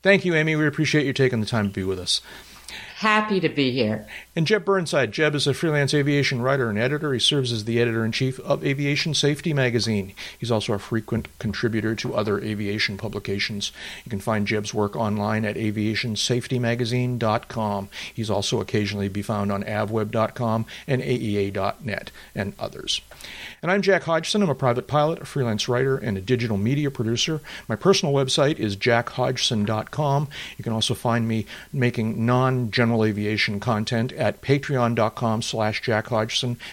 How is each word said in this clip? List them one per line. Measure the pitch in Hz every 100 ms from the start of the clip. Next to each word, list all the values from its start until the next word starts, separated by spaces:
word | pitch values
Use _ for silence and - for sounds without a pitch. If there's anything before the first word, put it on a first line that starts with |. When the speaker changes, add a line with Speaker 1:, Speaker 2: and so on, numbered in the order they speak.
Speaker 1:
Thank | 190 196 185
you, | 160
Amy. | 156 156
We | 151
appreciate | 143 151 156 139
you |
taking | 131 135 120
the | 104
time | 120 101
to |
be | 98
with | 95 92
us. | 90 - - - - - - - - -
Speaker 2:
Happy | 214 214 214 196
to | 156
be | 123 135
here. | 123 110 107 - - - -
Speaker 1:
And | 156
Jeb | 214
Burnside. | 196 196 160 160 120
Jeb | 104 151 147
is | 143
a |
freelance | 131 170 147 139
aviation | 147 143 143 131 127
writer | 123 139 117
and | 104
editor. | 123 151 156
He | 127
serves | - 147 127
as | 117 104
the | 117
editor-in-chief | 120 113 113 117 131 127
of | - 139 143
Aviation | 135 143 143 165
Safety | 147 - 147 180
Magazine. | 143 127 117 107 107 92 - - -
He's | 117
also | 113 104
a | 104
frequent | - 113 - 117 - -
contributor | 113 98 117 110 110 113
to | 131 113
other | 107 101
aviation | 113 107 101 107 - 98
publications. | 110 101 - 98 - 104 - - - - -
You |
can | 104
find | 98 110 104
Jeb's | 110 104
work | 110 104 -
online | 107 104 104 110
at | 110 107
aviation | 110 107 107 107 120 104
safety | - 127 - 127
magazine | 120 120 120 123 123 123
dot | 113 107 -
com. | - 107 101 98 - -
He's | - 110
also | 101 101 117
occasionally | 101 110 101 101 98
be | 98
found | 101 107 101
on | 98
avweb | 101 107 104 113 107
dot | 113 110
com | - 120 110 110 - -
and | 127
A | 123
E | 123 110 101
A | 98
dot | 98 98 - 123
net | 98 - - -
and | - 101 -
others. | - - - - - - - - - -
And | 160
I'm | 196
Jack | 190 185
Hodgson. | - 165 165 214
I'm | 196
a | 135
private | 131 120 -
pilot, | 147 151 165
a | -
freelance | 143 120 107 -
writer, | 123 135 135
and | 113 98
a |
digital | 95 123 117 101
media | 104 143 147
producer. | 139 113 117 - 156 - - -
My | 110
personal | 202 190 156
website | 139 135 - 143 156
is | 110 98
jack | 120 117 120
hodgson | - 127 123 - 117 104
dot | 110 -
com. | - 151 139 147 - - -
You |
can | 117
also | 113 -
find | 117 123 117 113
me | 113 104 - -
making | 143 123 120 110 113 117
non-general | 123 131 127 120 110 117 117
aviation | 110 101 104 107 - 101
content | 120 107 107 117 120
at | - 110 -
patreon | - 139 139 135 120
dot | 117 110 -
com | 117 110
slash | - 113 107 107
jack | - 107 -
hodgson | 113 113 - 127 120 -